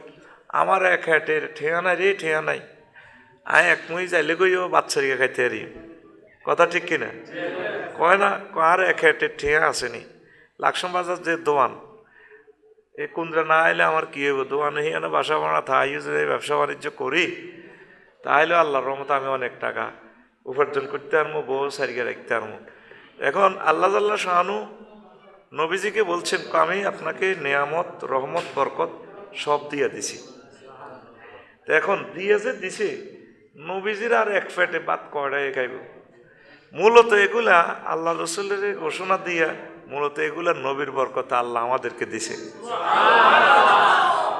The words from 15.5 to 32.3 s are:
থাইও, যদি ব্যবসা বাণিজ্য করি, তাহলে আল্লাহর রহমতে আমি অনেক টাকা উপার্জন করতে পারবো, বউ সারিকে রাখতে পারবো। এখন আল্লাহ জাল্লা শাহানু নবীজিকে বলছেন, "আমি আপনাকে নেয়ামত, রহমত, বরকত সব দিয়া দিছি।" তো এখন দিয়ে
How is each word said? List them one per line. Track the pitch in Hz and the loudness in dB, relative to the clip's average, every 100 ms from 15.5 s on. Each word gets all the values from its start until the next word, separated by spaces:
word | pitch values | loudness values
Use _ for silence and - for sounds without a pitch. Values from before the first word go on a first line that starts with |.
| 156 | 0
থাইও, | 139 131 135 147 | 2 2 2 -2
যদি | 147 147 147 | -4 -2 0
ব্যবসা | 127 143 147 | -2 0 0
বাণিজ্য | 147 147 151 | 0 -2 -8
করি, | - 131 160 170 - - - - - - - _ _ | -6 -2 0 0 -4 -14 -18 -20 -20 -20 -20 _ _
তাহলে | 131 139 160 | 2 4 4
আল্লাহর | 170 156 139 | 4 2 2
রহমতে | 127 139 139 | -2 -6 -2
আমি | 139 135 | -2 0
অনেক | 135 123 - | -4 -4 -6
টাকা | 117 110 110 - - _ _ _ | -6 -4 -8 -10 -20 _ _ _
উপার্জন | - 127 139 139 135 | -8 0 0 0 -4
করতে | 143 - 160 | -8 -2 0
পারবো, | 151 151 | 0 -4
বউ | 127 135 139 | -4 -4 -4
সারিকে | 135 127 120 | -4 -4 -4
রাখতে | 117 107 - | -6 -6 -4
পারবো। | 117 107 104 - - - - - - | -4 -4 -14 -18 -20 -20 -20 -20 -6
এখন | 139 165 196 190 | -2 2 2 2
আল্লাহ | 156 160 185 | 0 2 4
জাল্লা | 208 208 208 | 2 0 -2
শাহানু | 185 175 185 208 208 - - - - - - - _ | 0 0 0 -4 -8 -16 -20 -20 -20 -20 -20 -20 _
নবীজিকে | 135 160 185 208 202 | -4 -2 -2 -2 -2
বলছেন, | 190 175 - 180 156 | -2 -2 -2 -4 0
"আমি | 165 160 190 | 2 2 2
আপনাকে | 196 165 156 - 190 175 | -2 -4 -8 -2 -2 -2
নেয়ামত, | 139 143 143 160 175 - | 0 0 0 -2 -4 -8
রহমত, | 135 131 139 160 - | -4 -2 -2 -6 -4
বরকত | 143 135 - 165 - - - - | -2 -2 -2 -4 -6 -18 -18 -16
সব | - 151 147 147 | -10 -2 -2 -2
দিয়া | 143 120 | -2 -2
দিছি।" | 107 - - - - - - - - - - - - - - - _ - | -2 -10 -10 -18 -20 -20 -20 -20 -20 -20 -20 -20 -20 -20 -20 -20 _ 0
তো | |
এখন | 156 175 180 - | 0 2 -4 -4
দিয়ে | 170 196 | -8 0